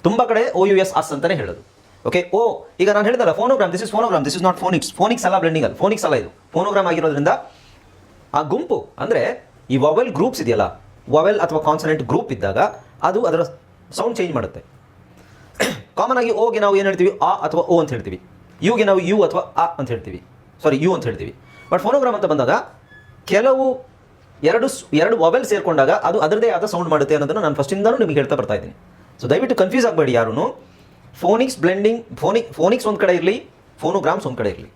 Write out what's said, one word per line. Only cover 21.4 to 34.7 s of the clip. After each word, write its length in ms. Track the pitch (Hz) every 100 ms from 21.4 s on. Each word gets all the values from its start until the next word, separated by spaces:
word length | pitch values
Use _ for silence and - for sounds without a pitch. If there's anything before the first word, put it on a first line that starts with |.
| - - -
But 120 | 180 196
phonogram 300 | 277 254 208
ಅಂತ 100 | 180
ಬಂದಾಗ 280 | 147 123 214 - - _ - - - -
ಕೆಲವು 320 | 196 254 262 262 254 - - _ - - -
ಎರಡು 240 | 151 226 262
ಸ್-, 180 | - - 151
ಎರಡು 140 | 190 233
ವಾವೆಲ್ 280 | 160 - 202
ಸೇರ್ಕೊಂಡಾಗ 460 | 202 175 156 135 208 -
ಅದು 100 | 202
ಅದರದೇ 300 | 156 214 233 180
ಆದ 80 | 208
ಸೌಂಡ್ 240 | 175 170
ಮಾಡುತ್ತೆ 260 | 151 139 151
ಅನ್ನೋದನ್ನ 240 | 143 156
ನಾನು 160 | 160 143
ಫಸ್ಟ್ 180 | 139
ಇಂದಾನು 240 | 196 214 254
ನಿಮಗೆ 220 | 175 143
ಹೇಳ್ತಾ 140 | 135 139
ಬರ್ತಾ 120 | -
ಇದ್ದೀನಿ. 220 | 107 - - - - - -
So 80 | -
ದಯವಿಟ್ಟು 260 | 165 247 240
ಕನ್ಫ್ಯೂಸ್ 220 | 190 254 233
ಆಗಬೇಡಿ 220 | 165 135 120
ಯಾರೂನು. 520 | 113 120 220 - - - - _ - -
ಫೋನಿಕ್ಸ್ 360 | 175 220 262 185
ಬ್ಲೆಂಡಿಂಗ್, 360 | 170 190 208 233 - 123
ಫೋನಿ-, 340 | 160 226 226 -
ಫೋನಿಕ್ಸ್ 300 | 175 247 220
ಒಂದ್ 100 | 202
ಕಡೆ 100 | 190 175
ಇರ್ಲಿ, 140 | 175 240 - - _ _
ಫೋನೋಗ್ರಾಮ್ಸ್ 440 | 147 190 156 175 147
ಒಂದ್ 100 | 123
ಕಡೆ 120 | 101
ಇರ್ಲಿ. 200 | - -